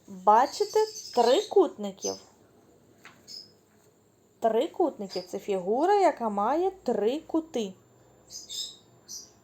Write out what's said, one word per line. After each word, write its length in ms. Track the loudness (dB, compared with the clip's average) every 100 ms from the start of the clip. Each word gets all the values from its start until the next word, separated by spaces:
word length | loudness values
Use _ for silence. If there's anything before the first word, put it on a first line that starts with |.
| -20
бачите 720 | -2 6 6 6 0 -2 0 0 -4 -6 2
трикутників? 1000 | 4 4 4 4 4 2 -12 -8 -8 -8 -14 _ _ _ _ _ _ _ -20 -20 -20 -18 -20 _ _ _ _ _ _ _ _ -2
Трикутників — 840 | 0 0 -2 0 -2 -2 -10 -10 -8
це 120 | -10
фігура, 540 | -4 -4 -2 0 2
яка 360 | 4 4 2 -4
має 420 | -2 -2 0 -2
три 480 | -4 -4 -2 -2 -2
кути. 540 | -4 -4 -4 -6 -6 -10 _ _ _ _ -20 -20 -14 -12 -12 -16 _ _ -20 -18 -18 _